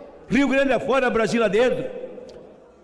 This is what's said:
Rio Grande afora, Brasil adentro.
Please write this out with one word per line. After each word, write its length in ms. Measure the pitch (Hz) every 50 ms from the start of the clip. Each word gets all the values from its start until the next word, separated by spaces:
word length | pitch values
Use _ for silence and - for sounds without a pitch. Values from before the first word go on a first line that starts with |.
| - - - - - -
Rio 200 | - 262 285 247
Grande 240 | 262 269 277 269
afora, 360 | 247 208 - - 254 269 254 240
Brasil 360 | 208 226 220 196 214 233 226
adentro. 400 | 208 180 220 254 247 202 - - - - - - - - - - - - - - - - - - - - -